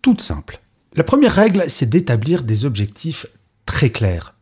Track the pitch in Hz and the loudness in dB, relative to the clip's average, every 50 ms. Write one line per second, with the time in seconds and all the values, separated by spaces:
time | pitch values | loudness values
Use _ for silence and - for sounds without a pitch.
0 | - 269 220 - - - 78 73 - - - - _ _ _ _ _ _ _ 160 | 4 2 2 2 -2 -8 -8 -8 -10 -16 -20 -20 _ _ _ _ _ _ _ -2
1 | 160 - - 277 294 220 - 190 208 220 180 196 175 151 - - - 113 113 185 | 0 2 4 4 4 4 4 4 4 4 4 2 0 -2 -2 -2 -2 2 2 0
2 | 185 - 123 110 107 147 175 175 120 110 110 104 127 143 110 98 104 104 - - | 2 2 0 0 0 0 -2 -2 0 -2 -2 -2 -2 -4 -2 -4 -4 -6 -6 -10
3 | - 165 147 - - - _ _ _ _ _ _ _ - - - 147 120 - - | -10 -10 -8 -10 -12 -16 _ _ _ _ _ _ _ -8 -2 0 0 0 0 0
4 | 107 95 90 85 - - _ _ | -2 -2 -2 -4 -8 -14 _ _